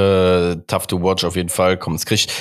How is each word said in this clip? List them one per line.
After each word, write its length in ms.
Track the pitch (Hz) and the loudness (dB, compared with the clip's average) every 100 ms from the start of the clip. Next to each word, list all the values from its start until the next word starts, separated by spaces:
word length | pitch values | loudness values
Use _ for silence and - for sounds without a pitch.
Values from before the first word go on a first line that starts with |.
| 98 95 92 90 87 85 | 4 4 4 4 2 -2
Äh, 80 | - | -4
tough 180 | 95 - | -4 -2
to 160 | 92 | -2
watch 220 | 90 92 | 0 0
auf 140 | 87 92 | -2 -2
jeden 120 | 87 | -4
Fall. 280 | - 92 92 | 0 2 0
Komm, 180 | - 80 | -2 -6
es 100 | - | -2
kriegt, 260 | 107 - - | -2 -2 -6